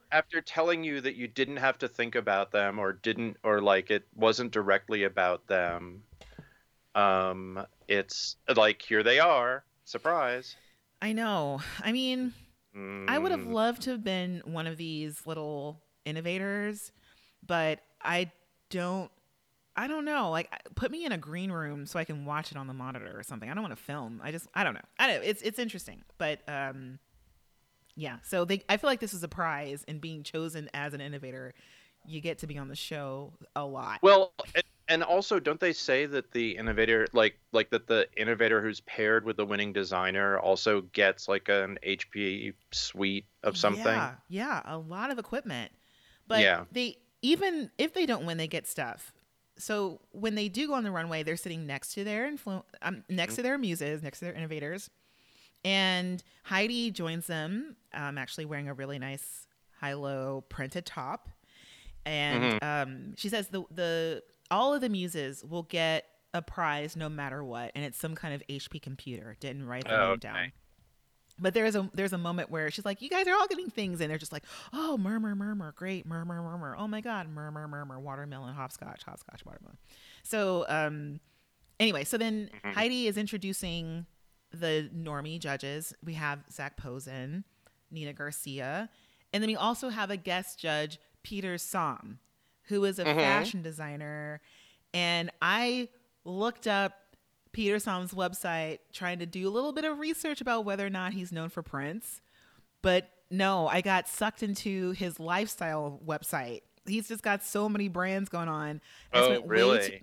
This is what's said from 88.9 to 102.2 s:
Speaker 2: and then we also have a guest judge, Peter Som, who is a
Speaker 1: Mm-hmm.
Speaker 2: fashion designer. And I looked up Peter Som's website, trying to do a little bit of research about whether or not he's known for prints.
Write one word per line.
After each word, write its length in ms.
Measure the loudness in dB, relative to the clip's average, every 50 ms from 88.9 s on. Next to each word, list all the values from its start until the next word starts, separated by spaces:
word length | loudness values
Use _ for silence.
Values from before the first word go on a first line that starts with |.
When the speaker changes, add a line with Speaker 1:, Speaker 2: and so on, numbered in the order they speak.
| _ _ _ _ _ _ _ _ -2
Speaker 2:
and 100 | 0 0
then 60 | 0
we 60 | 0 2
also 320 | 2 0 0 0 -2 -4
have 220 | -4 -2 -2 -2
a 60 | -4 -4
guest 420 | -4 -2 -2 -2 -4 -6 -10 -6
judge, 400 | -2 0 0 0 0 -2 -6 -10 _ _ _ _ -14
Peter 340 | -10 -8 -4 -4 -4 -4 -4
Som, 640 | -4 -4 -2 0 0 0 -2 -4 -8 -14 -16 -16 _ _ _ _ _ _ _ _ _
who 220 | -2 0 2 2
is 140 | 2 2 2
a 60 | 2
Speaker 1:
Mm-hmm. 460 | 2 4 6 6 6 6 4 4 0 -2 -6
Speaker 2:
fashion 20 | -6
designer. 800 | -8 -8 -8 -8 -8 -8 -8 -8 -8 -8 -8 -8 -8 -8 -10 _ _ _ -20 -20 -20 _ _ _ _ -2
And 380 | 0 2 2 2 2 0 -2 -2 0
I 480 | 2 2 2 4 2 2 0 0 -2 -6 _ _ _ _ _ _ -12
looked 420 | -8 -4 -2 0 -2 -2 -2 0 2
up 340 | 2 4 2 2 -2 -6 _ _ _ _ _ _ _ _ _ _ -4
Peter 260 | 0 2 2 2 2
Som's 340 | 2 0 -2 -2 -2 -4 -2
website, 640 | 0 0 0 0 -2 -4 -2 -2 -2 -2 -4 -6 -8 _ _ -12
trying 260 | -6 -4 -4 -2 -4
to 60 | -4
do 220 | -6 -4 -2 -2 0
a 40 |
little 220 | 2 2 0 0 0
bit 120 | -2 -2
of 140 | -2 -2 -2
research 420 | -2 -2 -2 -2 -2 -4 -4 -2
about 240 | 0 0 0 0 0
whether 200 | 0 -2 -2 -2
or 40 | -2
not 240 | -2 -2 -2 -4 -4
he's 180 | -4 -6 -4
known 180 | -4 -4 -6 -6
for 120 | -6 -8
prints. 600 | -8 -6 -6 -4 -4 -4 -4 -6 -8 -10 -12 -14